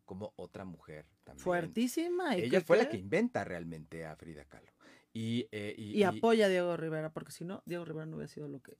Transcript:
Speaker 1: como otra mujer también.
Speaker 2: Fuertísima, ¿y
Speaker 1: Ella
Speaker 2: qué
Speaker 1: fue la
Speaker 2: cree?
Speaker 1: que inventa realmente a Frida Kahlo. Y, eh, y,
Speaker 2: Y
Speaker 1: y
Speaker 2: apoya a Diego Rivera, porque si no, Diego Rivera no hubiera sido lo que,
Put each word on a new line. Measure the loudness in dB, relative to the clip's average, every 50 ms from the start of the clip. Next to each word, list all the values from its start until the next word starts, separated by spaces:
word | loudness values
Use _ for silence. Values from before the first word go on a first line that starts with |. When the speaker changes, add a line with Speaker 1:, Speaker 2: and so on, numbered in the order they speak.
| _
Speaker 1:
como | -12 -10 -8 -8 -10 _ -12
otra | -14 -12 -10 -12 -10
mujer | -10 -12 -14 -14 -16 -16 -16 -16 _ _ _ _
también. | -20 -16 -6 -2
Speaker 2:
Fuertísima, | 0 0 0 0 -2 0 0 0 0 0 -2 -2 0 0 0 0 0 0 0
¿y | 2
Speaker 1:
Ella | 4 4 2
Speaker 2:
qué | 6
Speaker 1:
fue | 6 6 6
la | 6
Speaker 2:
cree? | 4 2
Speaker 1:
que | -4 -2
inventa | 0 2 2 2 2 0 -2 -2
realmente | -2 -6 -6 -6 -6 -8 -10 -12 -12 -10 -10 -8
a | -8 -10
Frida | -12 -12 -14 -14 -16 -16
Kahlo. | _ -20 -20 -20 -20 _ _ -20 -20 -20 -20 _ _ -8
Y, | -6 -2 0 0 0 0 -2
eh, | -6 -6 -6 -6 -6 -8
y, | -8 -2
Speaker 2:
Y | 4 6
Speaker 1:
y | 6
Speaker 2:
apoya | 6 6 4 4 6 6 8 6
a | 6
Diego | 6 4 2 2 0 0
Rivera, | -2 -2 -2 -2 -4 -4
porque | -6 -8 -12 -10 -12
si | -10 -8
no, | -8 -8 -10 -8
Diego | -8 -8 -6 -6
Rivera | -6 -8 -8 -8
no | -8 -8
hubiera | -8 -10 -10
sido | -10 -10 -10 -10
lo | -10 -12
que, | _ -18 -20 _